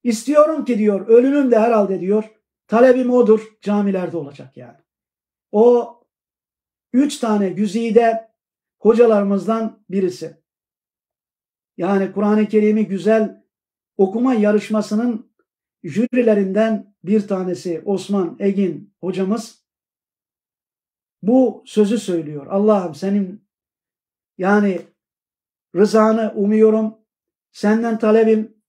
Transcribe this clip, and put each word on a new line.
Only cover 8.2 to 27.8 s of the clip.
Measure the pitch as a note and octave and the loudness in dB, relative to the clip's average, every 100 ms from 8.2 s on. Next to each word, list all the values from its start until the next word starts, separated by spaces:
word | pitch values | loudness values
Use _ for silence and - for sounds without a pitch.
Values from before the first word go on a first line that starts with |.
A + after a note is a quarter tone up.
| - _ _ _ _ _ | -10 _ _ _ _ _
hocalarımızdan | G#3 A3+ A#3 G#3 G3 G3 F3 A3+ A3 - _ | 0 4 4 4 0 -2 -2 -4 -4 -10 _
birisi. | F#3+ F3+ - D#3+ - _ _ _ _ _ _ _ _ _ _ _ _ _ - | -4 -4 -6 -16 -16 _ _ _ _ _ _ _ _ _ _ _ _ _ -8
Yani | F3 G3 F#3+ | -2 -2 -2
Kur'an-ı | F#3+ G#3 G#3+ G3+ | -2 0 2 2
Kerim'i | G#3+ G#3+ G#3+ G#3 | 2 2 0 -2
güzel | F#3+ F#3 A3 G#3 - _ _ _ _ _ - | -2 0 2 0 -8 _ _ _ _ _ -2
okuma | F#3+ A3 B3+ | 0 2 0
yarışmasının | A#3 G#3 G#3+ - G#3+ G#3 G#3 B3 A3 - _ _ _ _ _ | 2 2 0 -2 -4 -2 -4 -4 -6 -12 _ _ _ _ _
jürilerinden | E3+ D3 B3 B3 A3+ G#3 F#3+ G3 A3+ G#3+ - _ | -8 -4 -2 0 2 2 0 0 0 -2 -8 _
bir | E3+ G#3+ G3+ | -2 -2 0
tanesi | F#3+ F3+ F3 F3+ D#3+ - | -6 -4 -6 -6 -8 -4
Osman | F#3+ - G3+ E3+ D3+ | -6 -2 -4 -4 -2
Egin | G3+ F#3+ F#3+ D3+ - _ | -2 0 -2 -4 -16 _
hocamız | F3 F#3 F#3+ A3+ - _ _ _ _ _ _ _ _ _ _ _ _ _ _ _ _ _ | -8 -4 -4 -4 -8 _ _ _ _ _ _ _ _ _ _ _ _ _ _ _ _ _
bu | F#3 B3+ B3 - - | 0 2 2 -4 -6
sözü | G#3 G3+ A3+ | -2 0 0
söylüyor. | - F3 D3 D3 C3+ | -4 -6 -6 -12 -6
"Allah'ım | G3 G#3+ G#3 F3 D3+ | -2 2 2 -2 -8
senin | F#3+ G3+ F#3 G3+ _ _ _ _ _ _ _ _ _ - | -4 -4 -4 -10 _ _ _ _ _ _ _ _ _ -6
yani | F#3 G#3 G3+ F3+ - _ _ _ _ _ _ _ _ E3+ | 0 2 0 -4 -12 _ _ _ _ _ _ _ _ 0
rızanı | G3+ G#3+ G#3+ A3 G#3+ G#3+ | 2 4 2 0 -2 -2
umuyorum, | G3+ A3 A3 A3 G#3+ - _ _ _ _ _ | 0 4 4 2 -2 -8 _ _ _ _ _
senden | - G#3 A3 | -4 -2 0